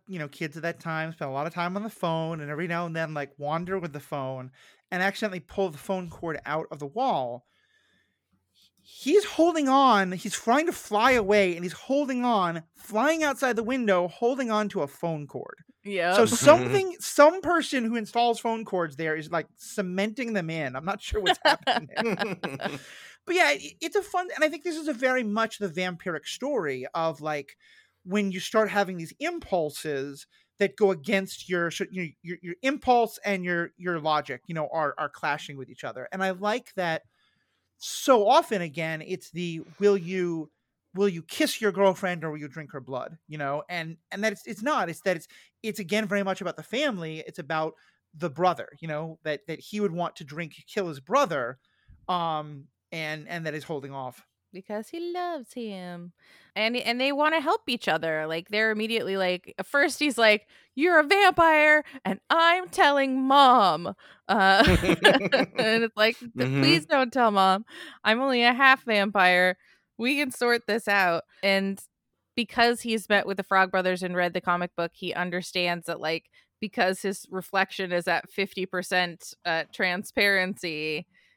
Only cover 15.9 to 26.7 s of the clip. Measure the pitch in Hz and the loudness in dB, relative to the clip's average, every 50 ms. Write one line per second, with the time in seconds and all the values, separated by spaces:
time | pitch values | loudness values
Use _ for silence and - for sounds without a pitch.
15.9 | 196 180 170 175 185 208 226 208 240 - - 285 311 - - - - 392 381 370 | -4 -2 0 2 4 4 4 4 4 4 8 8 8 8 8 2 0 0 0 -2
16.9 | 330 - - - - 285 285 311 359 381 330 302 349 330 - - 294 254 226 220 | -6 -8 -10 -2 6 6 8 8 6 4 0 0 2 2 0 0 -2 -2 -2 -2
17.9 | 240 233 214 - - 233 240 240 233 233 - 226 226 226 220 - 196 180 170 156 | -4 -4 -6 -4 0 0 2 2 0 0 -2 -4 -4 -4 -6 -4 -4 -2 -4 -4
18.9 | 139 143 165 156 156 156 151 156 170 165 151 - _ - - - - 214 190 180 | -6 -6 -4 -4 -4 -4 -6 -4 -4 -4 -4 -6 _ -20 -20 -12 -8 -6 -6 -4
19.9 | 180 190 202 220 214 277 247 233 214 196 160 160 160 160 147 127 127 135 160 190 | -2 -4 -4 -4 -4 -6 -6 -4 -4 -4 -4 -4 -4 -4 -4 -6 -6 -6 -6 -6
20.9 | - - - - - 427 381 415 - - - 302 311 - - - - - 156 - | -6 -6 -6 -6 -4 0 2 2 2 2 2 2 2 2 0 -2 -2 -2 -4 -6
21.9 | - - 226 233 190 - 208 208 175 - - - 139 - - 202 143 139 - - | -6 -4 -2 -2 -2 -2 -4 -6 -6 -8 -8 -10 -8 -8 -8 -8 -8 -10 -14 -18
22.9 | - - - - - _ - - 349 370 330 294 285 - - 294 - - 320 330 | -20 -20 -20 -20 -20 _ -6 -2 2 2 2 2 2 -2 -6 -14 -14 -10 -8 -4
23.9 | - 403 392 - - 359 370 359 - 269 311 311 330 294 320 349 302 320 302 311 | -4 -4 -4 -2 -4 -6 -4 -4 -4 -2 -2 -2 -2 -4 -8 -6 -6 -6 -4 -6
24.9 | 269 226 269 262 254 254 233 208 208 226 226 220 - - 208 180 147 185 185 180 | -4 -2 0 0 0 0 -2 -2 -2 -2 -2 -4 -4 -6 -8 -6 -4 -4 -4 -6
25.9 | 175 170 - 185 165 147 - - - - 247 285 294 220 165 143 | -6 -8 -8 -8 -8 -8 -8 -10 -10 -8 -6 -4 -4 -2 -2 -4